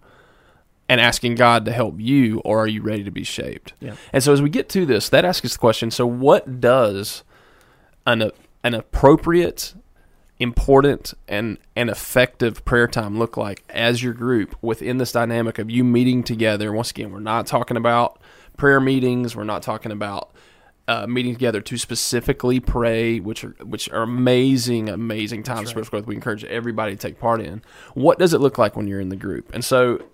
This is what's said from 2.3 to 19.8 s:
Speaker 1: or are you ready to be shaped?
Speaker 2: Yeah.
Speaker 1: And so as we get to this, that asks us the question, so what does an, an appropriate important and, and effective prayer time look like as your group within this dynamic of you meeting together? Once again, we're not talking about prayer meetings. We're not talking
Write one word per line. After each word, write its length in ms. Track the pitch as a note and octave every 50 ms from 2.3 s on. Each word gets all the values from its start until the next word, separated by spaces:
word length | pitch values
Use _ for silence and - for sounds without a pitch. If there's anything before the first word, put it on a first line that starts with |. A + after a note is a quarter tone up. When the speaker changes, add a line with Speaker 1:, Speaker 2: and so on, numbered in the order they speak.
| G#2+ -
Speaker 1:
or 200 | - - G#2+ A2
are 80 | A2 A2
you 140 | A2 G#2+
ready 220 | F#2 G#2+ G#2+ G#2 G2+
to 80 | G2+
be 120 | F#2 - -
shaped? 500 | - - - - C2 - - - - - -
Speaker 2:
Yeah. 160 | - B2 G#2+ - - - -
Speaker 1:
And 80 | C#3
so 120 | C3 D3 C#3+
as 80 | C#3
we 80 | C#3+ D3
get 200 | E3 C4 - -
to 160 | - F#3+ F#3
this, 240 | C#3+ A#2+ G2 - -
that 160 | - C3 -
asks 200 | F3+ F3+ - -
us 80 | A#2+ -
the 60 | -
question, 300 | - A#2 A2 - - A2+
so 140 | - - B2
what 540 | A#2+ A#2+ B2 C3 C#3+ F3 G3+ - - B2+ B2+
does 640 | A#2+ A#2+ B2 C3+ A#2+ G#2 G2 G2 G#2 - - - - _ _ _ _ _ _ _ _ _ _ _ _ _ _ _ -
an, 260 | B2+ A#2+ A2+ A2 G#2 - _ _ _ _ _ -
an 100 | B2 A#2+
appropriate 1000 | A2 - _ - - - C3+ D#3 D3+ - - E3+ F3 E3+ E3+ - - - - - F#3+ - _ _ _ _ _ _ _ _ _ _ -
important 720 | B2 A#2+ A#2+ - - - C3+ C3+ C#3 C#3+ B2+ - - - - - - -
and, 300 | G2+ G#2 A2+ A2+ G2+ - _ _ -
and 140 | A#2+ A#2+ A2+
effective 760 | G2+ - - - - B2+ B2 - - - B2 A#2 G#2+ - -
prayer 220 | - C3 A#2+ A#2 A#2+
time 300 | - B2 A2 G2+ G2+ A2
look 200 | A2+ A2+ - A#2+
like 260 | A2+ G2+ G2 - _ -
as 340 | - - A#2 A#2 A#2+ A#2 B2
your 100 | B2 A2+
group 420 | A#2+ A#2 B2 B2+ A2+ F#2+ - - -
within 360 | - A#2 A2 - - A2+ B2 C3
this 140 | B2+ A#2
dynamic 480 | - A#2 A#2 A2+ A#2 A#2 A2+ A2+ - -
of 100 | G#2 A2
you 140 | A#2+ B2 B2+
meeting 400 | B2 A#2+ A#2+ B2 B2+ B2+ B2 A#2
together? 500 | - A#2+ A2 A2+ A2 G#2+ G2+ G#2+ G#2+ G#2
Once 180 | A2 A2+ -
again, 200 | - - A2 G#2
we're 80 | F#2+ G2+
not 280 | G#2+ A2 A2 A#2 A2+ -
talking 300 | - A#2+ A#2+ - B2 A#2
about 420 | A2+ A#2+ A#2 A#2+ A#2+ - - _ _ - - - - - - -
prayer 220 | C#3+ C#3 C#3 C3+
meetings. 540 | C3 C3 C3+ C3+ B2+ B2+ B2 B2 B2 A#2 A2+
We're 80 | G#2+ G#2
not 180 | G#2+ G#2 F2+ -
talking 280 | - A2 A2